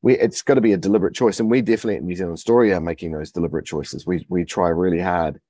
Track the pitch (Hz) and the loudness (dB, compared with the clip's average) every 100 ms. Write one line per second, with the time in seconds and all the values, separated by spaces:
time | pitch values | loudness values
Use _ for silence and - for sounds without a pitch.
0 | - 127 110 - - 135 113 98 95 104 | 4 4 2 -2 0 2 4 2 2 2
1 | 90 - 120 98 110 123 107 113 113 101 | 0 0 0 0 0 2 2 0 0 -4
2 | 85 90 92 82 - 117 113 92 82 80 | -6 -6 -6 -6 2 4 6 2 -2 -6
3 | 85 78 78 - 82 76 - 78 67 - | -6 -8 -8 -4 -2 -2 -6 -8 -8 -10
4 | - 90 - 90 85 - 90 85 92 85 | -4 -4 -2 -4 -2 0 0 2 0 0
5 | 90 87 80 71 _ | -2 -2 -2 -6 _